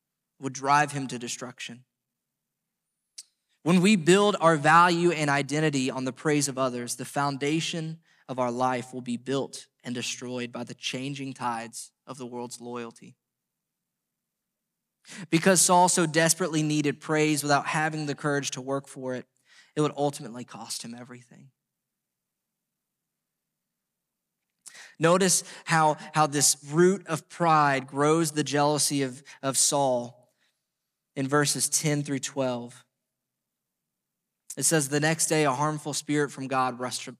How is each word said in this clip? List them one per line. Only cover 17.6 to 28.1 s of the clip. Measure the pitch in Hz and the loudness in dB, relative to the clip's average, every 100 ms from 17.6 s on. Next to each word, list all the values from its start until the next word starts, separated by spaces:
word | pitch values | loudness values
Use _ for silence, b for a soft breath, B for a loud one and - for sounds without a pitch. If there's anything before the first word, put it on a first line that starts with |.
| - | 0
having | 160 156 156 147 | -2 -2 -4 -6
the | |
courage | 139 151 143 131 | -4 -2 -2 -4
to | - | -8
work | 127 139 - | -6 -6 -8
for | 139 127 | -12 -8
it, | 127 - _ b b b - | -8 -10 _ b b b -2
it | |
would | 151 | -2
ultimately | 147 147 143 131 120 | 0 -2 -4 -12 -14
cost | 120 104 113 - | -14 -16 -12 -10
him | 117 120 | -12 -16
everything. | 123 123 120 - 139 _ _ _ _ _ _ _ _ _ _ _ _ _ _ _ _ _ _ _ _ _ _ _ _ _ _ _ _ _ _ _ - B B - | -18 -20 -20 -20 -20 _ _ _ _ _ _ _ _ _ _ _ _ _ _ _ _ _ _ _ _ _ _ _ _ _ _ _ _ _ _ _ -20 B B 0
Notice | 160 180 185 - B B - | 4 4 4 2 B B 0
how, | 160 156 143 B | 4 4 2 B
how | 156 151 | 2 2
this | 143 139 - 143 | 2 2 0 -2
root | 156 180 196 170 | 4 4 4 -4
of | 156 - | -8 -8
pride | - 170 156 143 135 131 | -2 2 4 4 2 -2
grows | 139 147 | 0 2